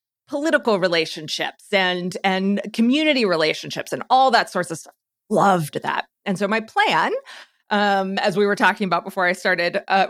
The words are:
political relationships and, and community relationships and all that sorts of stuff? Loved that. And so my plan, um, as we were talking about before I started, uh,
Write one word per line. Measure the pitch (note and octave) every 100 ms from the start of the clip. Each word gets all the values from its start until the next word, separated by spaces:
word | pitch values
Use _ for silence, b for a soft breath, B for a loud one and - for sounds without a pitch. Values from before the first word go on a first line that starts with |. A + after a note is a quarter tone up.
| _ _ _
political | C#4+ D#4 D4+ D4 G3+
relationships | E3+ E3+ D#3+ - D#3 - D#3 - -
and, | G3 F#3 F3+ F3+ E3+
and | G3 F#3+ F#3+ G3+ -
community | A3 A3+ C#4 D#4 C4+ G#3+
relationships | E3+ D#3 D#3+ D#3 D3 -
and | C3+ -
all | B3+ C4
that | A3+ F3
sorts | F#3+ F3
of | E3
stuff? | - - _ _ -
Loved | B2+ F#3+ F#3 D3+ D3
that. | C#3+ - - _ -
And | F3+
so | G3
my | A3
plan, | A3 - G#4 E3 F#3 A#4+ - B B B B
um, | G#3 G#3 G3 F#3+ F#3+
as | - F3+
we | G3+
were | G3+
talking | G3+ G#3 G3
about | E3+ F#3+
before | F#3+ F3+
I |
started, | F3 G3+ F3+ F3 F#3 -
uh, | G3 F#3